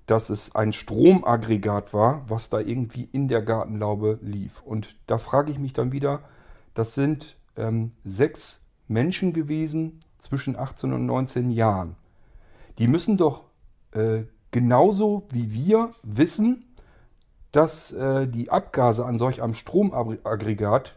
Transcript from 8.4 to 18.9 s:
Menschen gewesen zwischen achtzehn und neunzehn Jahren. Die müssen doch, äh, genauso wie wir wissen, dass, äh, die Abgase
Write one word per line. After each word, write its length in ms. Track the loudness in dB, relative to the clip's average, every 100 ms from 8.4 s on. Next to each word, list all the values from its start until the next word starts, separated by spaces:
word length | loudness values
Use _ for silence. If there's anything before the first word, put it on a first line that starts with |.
| -14 -14 _ _ -4
Menschen 440 | 0 0 0 -2
gewesen 680 | -2 -4 -4 -2 -4 -6 -8 _ _
zwischen 380 | -8 -6 -4 -6
achtzehn 360 | -8 -6 -4
und 140 | -2 -2
neunzehn 460 | -2 -2 -2 -2
Jahren. 440 | 2 2 2 -4 -12 _ _ _ -20 -20 -20 -20 0
Die 80 | 2
müssen 300 | 2 2 2
doch, 260 | 2 0 -12 _ -20 _ _
äh, 320 | -2 0 -2 -6 _ _
genauso 800 | 0 4 6 6 4 0 0 -4
wie 240 | -6 -4
wir 380 | -2 2 2 2 -6
wissen, 600 | -8 0 2 4 2 0 -6 -20 -20 -20 -20 _ _ _ -2
dass, 400 | 2 2 0 -10
äh, 340 | -4 0 0 0
die 240 | -4 0
Abgase 540 | -2 0 2 2